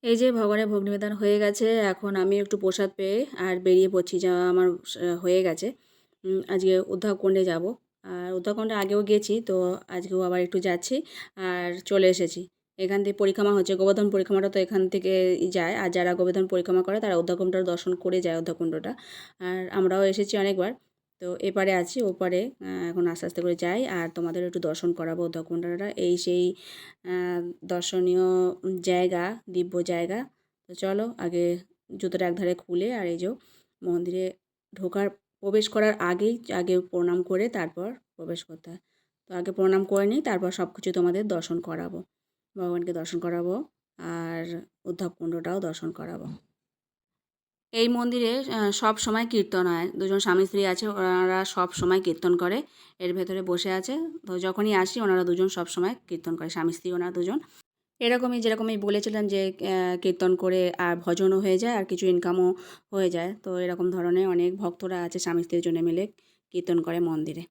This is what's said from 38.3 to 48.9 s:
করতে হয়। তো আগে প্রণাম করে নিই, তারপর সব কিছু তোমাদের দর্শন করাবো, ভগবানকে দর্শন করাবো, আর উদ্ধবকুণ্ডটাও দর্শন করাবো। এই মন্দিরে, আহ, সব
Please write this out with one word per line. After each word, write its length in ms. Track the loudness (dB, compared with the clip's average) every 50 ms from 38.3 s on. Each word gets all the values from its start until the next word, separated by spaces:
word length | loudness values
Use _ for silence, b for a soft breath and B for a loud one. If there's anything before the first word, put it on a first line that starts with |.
| -8 -10 -10
করতে 220 | _ -20 -20 _ -20
হয়। 100 | -20 -20 _ _ _ _ _ _ _ _ _ _
তো 0 | -8
আগে 160 | -6 -6 -6
প্রণাম 300 | 0 2 4 4 6 4 2
করে 220 | 2 2 2 4
নিই, 140 | 4 2 0
তারপর 300 | 0 0 -2 0 -2 -2
সব 180 | -2 -4 -6 -6 -6
কিছু 160 | -6 -6 -2
তোমাদের 320 | 0 2 2 2 2 0 -2 -2
দর্শন 300 | -2 -4 -4 -4 -6 -6
করাবো, 380 | -4 -6 -8 -8 -8 -8 -10 -12 -14 _ _ _ _ _ _ _ _ _ _
ভগবানকে 360 | -6 -4 -2 -2 -2 -4 -4
দর্শন 260 | -4 -6 -6 -6 -6 -4
করাবো, 340 | -4 -2 -2 -2 -2 -2 -2 -4 -6 -10 _ _ _ _ _ -14
আর 440 | -10 -8 -8 -6 -6 -6 -6 -8 -8 -8 -10 -12 -12 _ _ _ _
উদ্ধবকুণ্ডটাও 760 | -10 -8 -6 -6 -8 -6 _ -6 -4 -4 -4 -4 -4 -4 -4
দর্শন 320 | -4 -4 -6 -6 -8 -10
করাবো। 340 | -10 -10 -12 -12 -12 -12 -12 -14 -14 -16 _ _ _ _ _ _ _ _ _ _ _ _ _ _ _ _ _ _ _ _ _ _ _ _ _ _
এই 160 | 0 0 2 2
মন্দিরে, 440 | 2 0 0 -2 0 0 0 0 0 -2
আহ, 320 | -4 -4 -2 0 0 0
সব 240 | 0 2 2 0